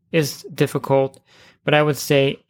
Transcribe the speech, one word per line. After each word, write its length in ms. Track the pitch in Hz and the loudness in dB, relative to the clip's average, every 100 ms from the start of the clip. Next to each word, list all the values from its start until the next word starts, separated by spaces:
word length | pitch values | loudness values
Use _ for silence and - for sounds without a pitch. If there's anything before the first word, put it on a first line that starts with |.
| _ | _
is 320 | 170 147 - 392 | -2 -2 -6 -10
difficult, 640 | 160 143 147 - 135 135 - _ _ - _ | -2 -2 -2 0 0 0 -4 _ _ -20 _
but 100 | - | 0
I 100 | 147 | 2
would 140 | 151 139 | 2 -2
say 460 | - 143 139 - _ | 0 2 2 -2 _